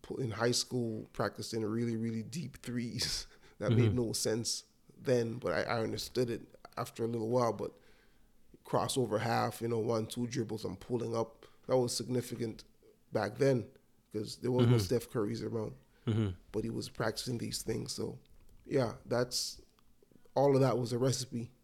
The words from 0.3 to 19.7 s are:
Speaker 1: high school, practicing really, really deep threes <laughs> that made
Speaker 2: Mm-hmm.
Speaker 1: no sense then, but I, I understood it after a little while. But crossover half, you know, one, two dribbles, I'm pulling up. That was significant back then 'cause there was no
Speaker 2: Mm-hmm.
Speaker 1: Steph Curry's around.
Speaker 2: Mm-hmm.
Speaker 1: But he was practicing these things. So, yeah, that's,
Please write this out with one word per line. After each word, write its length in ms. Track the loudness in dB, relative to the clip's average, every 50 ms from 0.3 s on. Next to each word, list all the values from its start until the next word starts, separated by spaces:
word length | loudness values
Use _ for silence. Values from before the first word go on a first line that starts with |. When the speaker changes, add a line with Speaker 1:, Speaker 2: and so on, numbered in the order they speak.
Speaker 1:
high 200 | -2 0 2 2
school, 580 | 2 2 0 0 -2 -2 -2 -2 -4 -6 -8 -12 _
practicing 500 | -2 -2 -2 -2 -4 -10 -4 -2 -2 0
really, 320 | 0 0 0 0 0 0
really 260 | -2 -2 -2 -2 -4 -6
deep 340 | -6 -6 -8 -8 -8 -10 -12 -10
threes 640 | -6 -4 -4 -4 -2 -2 -2 -2 -2 -2 -4 -6 -10 -16 -20 -20
<laughs> 160 | -20 -10 _
that 120 | 0 2
made 200 | 4 6 6 6
Speaker 2:
Mm-hmm. 160 | 4 2 0
Speaker 1:
no 60 | 0 -2
sense 520 | -2 0 0 0 0 0 -2 -4 -6 -8 _ _ _ _ _ -20 -8 0
then, 300 | 2 2 4 2 0 -2
but 180 | -2 -2 0 0
I, 100 | 0 0
I 160 | 0 0 0
understood 500 | 0 -2 -2 -4 -6 -4 0 0 0 0
it 120 | 0 -6 -8 -14 -20 -20 _ -12 -8
after 280 | -6 -6 -6 -4 -4 -2
a 40 | -2
little 200 | 0 -2 0 2
while. 240 | 2 4 4 4 2
But 200 | 0 -4 -8 -8 -14 -20 -20 -20 -20 _ -20 _ _ -20 _ _ _ -20 -20 -20 -20 _
crossover 540 | -2 0 0 0 2 0 0 0 2 0 0
half, 400 | 2 2 2 2 2 0 -2 -4
you 80 | -4 -4
know, 100 | -2 -2
one, 280 | 0 0 0 0 0
two 200 | -2 -4 -6 -6
dribbles, 380 | -4 -2 -4 -4 -4 -4 -6 -6
I'm 120 | -8 -8
pulling 400 | -8 -6 -4 -4 -2 -2 -2 0
up. 300 | -2 -2 -2 -6 -20 -20 -20 -20 -18 -4 0
That 80 | 2
was 200 | 2 2 2 0
significant 680 | -4 -4 -2 -2 -2 -2 -2 -6 -6 -6 -6 -6 -10 -16 -20 -20 _ _ -20 -20 _ _ _ 0
back 240 | 0 0 0 2 4
then 260 | 4 6 6 4 2 -4 -12 -20 _ _ _ _ _ _ -6
'cause 240 | -6 -6 -6 -8 -4 -2
there 80 | 0 4
was 140 | 6 8
no 60 | 8 8
Speaker 2:
Mm-hmm. 40 | 6 6
Speaker 1:
Steph 260 | 4 0 0 0 -2
Curry's 320 | -2 -2 0 0 -2 -4 -4
around. 300 | -4 -4 -4 -4 -6 -8 -14 -20 _ _ _ _
Speaker 2:
Mm-hmm. 220 | 0 2 2 2 0 -2 -6 -12 -6 -4
Speaker 1:
But 120 | -4 -2
he 60 | -2
was 180 | -4 -6 -6 -8
practicing 500 | -6 -4 -4 -2 -2 -4 -4 -4 -4 -4
these 240 | -4 -6 -6 -6 -4
things. 300 | -4 -4 -4 -4 -6 -6
So, 260 | -6 -6 -6 -6 -12 -16 _ -20 -20 -20 -20 -20 -20 -10
yeah, 260 | -2 0 0 0 0 -2 -8 -8
that's, 540 | -4 -2 -2 -2 0 -2 -4 -4 -4 -8 -12 -18 _